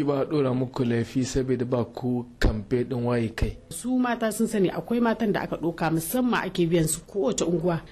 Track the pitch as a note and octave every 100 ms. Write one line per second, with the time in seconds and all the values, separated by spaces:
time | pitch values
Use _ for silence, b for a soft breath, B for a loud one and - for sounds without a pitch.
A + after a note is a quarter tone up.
0 | C#3+ C#3 C3 D3+ C3 B2+ B2+ - A#2+ A#2
1 | A2+ C3 B2 C3+ B2+ B2+ B2 B2 A#2 -
2 | B2 B2 A#2+ - - G#2+ G2 B2 A#2+ A#2+
3 | A#2+ A#2+ A2+ - - - - - A#3+ B3+
4 | B3 A#3 A3 G#3+ A3+ G#3+ F3+ F3 - A#3+
5 | A#3 A3 A3 F3+ - - E3 E3+ E3 D#3+
6 | - B3 B3 F#3+ F#3 F3+ E3+ F3 D#3 -
7 | - G#3 A3+ - E3 F3 F3 E3 -